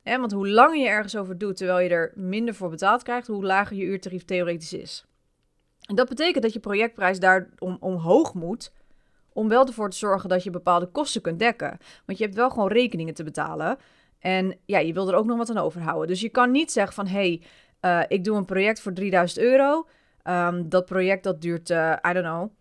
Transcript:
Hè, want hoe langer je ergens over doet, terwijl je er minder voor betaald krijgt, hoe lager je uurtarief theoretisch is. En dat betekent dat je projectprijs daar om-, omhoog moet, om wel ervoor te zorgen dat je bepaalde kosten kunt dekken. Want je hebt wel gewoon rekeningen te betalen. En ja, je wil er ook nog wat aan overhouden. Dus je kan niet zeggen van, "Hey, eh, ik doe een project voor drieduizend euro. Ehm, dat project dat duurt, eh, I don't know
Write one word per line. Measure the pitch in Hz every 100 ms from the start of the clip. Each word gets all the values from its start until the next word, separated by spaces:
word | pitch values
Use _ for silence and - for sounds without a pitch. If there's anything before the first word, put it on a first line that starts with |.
Hè, | - 247
want | 240
hoe | 202 196
langer | 214 294 311
je | 247
ergens | 214 196 214
over | 185 180
doet, | 208 185
terwijl | 185 180
je | 180
er | 170 165 -
minder | 185 208 233
voor | 202 180
betaald | 160 196 240
krijgt, | - 240 240
hoe | 208 190
lager | 190 202 196
je |
uurtarief | 185 190 185 180 -
theoretisch | 185 175 170 160
is. | 175 - - _ _ _ _ _ _ _ _ -
En | 202
dat | 247
betekent | 247 330 294
dat | 226
je | 214
projectprijs | 208 202 226 - 185 190
daar | 185 185 185 _
om-, | 185 175
omhoog | 190 185 165 226 320
moet, | 180 165 233 - _ _ _ _ _ _
om | - 220
wel | 233 262
ervoor | 220 208
te | -
zorgen | 208 190 185
dat | 180
je | 180
bepaalde | 175 190 175 175
kosten | - 202 220
kunt | 175 165
dekken. | 233 226 147 - - - -
Want | -
je |
hebt | 214 196
wel | 254
gewoon | 254 196
rekeningen | 220 247 165 160
te | 151
betalen. | 156 147 151 156 160 175 _ _ _ _
En | 185 185 190 - -
ja, | 196
je | 160
wil | 165 190
er | 185
ook | 220
nog | 233
wat | 233
aan | 214
overhouden. | 160 170 160 160 160
Dus | 180
je | 220
kan | - 247
niet | 269 320
zeggen | 233 196
van, | - 196
"Hey, | 196 190 170 - _ _ _
eh, | 185 170 -
ik | 196
doe | 180 214
een | 190
project | 190 202 220
voor | 202
drieduizend | 180 202 185 175 - 233
euro. | 262 277 311 320 _ _ _
Ehm, | - 180 175 175 160
dat | 185 180
project | 185 185 190
dat | 190 165
duurt, | 170 170 170
eh, | 170 160 156 170
I |
don't | 180 170
know | 165 208 _